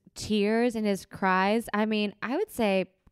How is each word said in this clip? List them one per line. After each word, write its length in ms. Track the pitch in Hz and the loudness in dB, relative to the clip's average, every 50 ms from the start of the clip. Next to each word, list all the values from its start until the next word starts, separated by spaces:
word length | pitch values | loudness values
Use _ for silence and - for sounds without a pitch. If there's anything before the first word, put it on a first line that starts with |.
| _ - - | _ -20 -16
tears 580 | - - - 214 214 196 208 220 226 240 247 220 | -12 -6 -2 0 2 2 2 2 2 2 0 0
and 100 | 226 214 | 0 0
his 200 | 208 196 190 - | 0 0 -2 -4
cries, 600 | - - - 202 190 185 185 190 202 214 233 220 - - | -12 -8 -2 0 2 2 4 2 2 2 0 -2 -2 0
I 120 | 208 220 | 0 0
mean, 280 | 214 220 214 208 208 - - | 2 0 0 0 -2 -4 -6
I 160 | - 208 254 | -6 -4 -2
would 140 | 339 440 - | -2 -4 -4
say 360 | - - 226 202 196 190 180 - _ _ _ - | -2 -2 0 2 2 2 0 -2 _ _ _ -20